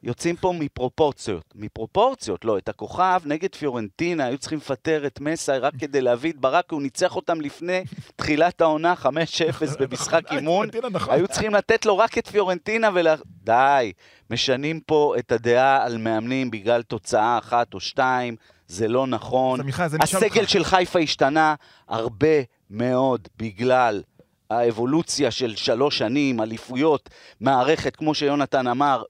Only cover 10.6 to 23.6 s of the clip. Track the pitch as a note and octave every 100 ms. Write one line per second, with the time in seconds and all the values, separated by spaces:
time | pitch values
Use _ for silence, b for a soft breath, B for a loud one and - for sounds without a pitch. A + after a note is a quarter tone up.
10.6 | A3 A3+ B3 F#3 - C3+ F#3+ - G#3+ G#3
11.6 | - A3+ A3 F#3+ A3 - - G3+ F#3+ F3+
12.6 | - A3 A3 F3+ E3 D#3 - - G2 A#2
13.6 | C3+ C#3+ A2+ F2+ b b b A#2 - B2+
14.6 | D3 D#3+ - D#3 D3 G2+ - A#2 A#2 A#2+
15.6 | C3 C3+ A#2+ A#2 A2 A2 A2+ C3 B2+ A2
16.6 | G2 A#2+ A#2 A#2 - A2+ A2 A#2+ - A#2+
17.6 | A#2+ G2 - - B2+ B2+ B2 A2+ b b
18.6 | b F2 A2 B2 C3 A#2 G#2 B2+ C3 B2+
19.6 | C3+ C3 E3+ D#3 D#3 F#3+ G#3 A3 G3+ G3+
20.6 | D3+ F#3 F3 F3+ D3+ - C#3 D#3 D#3 D3
21.6 | b b b A2+ A2+ G#2 D3+ D3+ B2 _
22.6 | _ G#2 B2 B2+ C3+ B2 G2 _ A2+ F#2+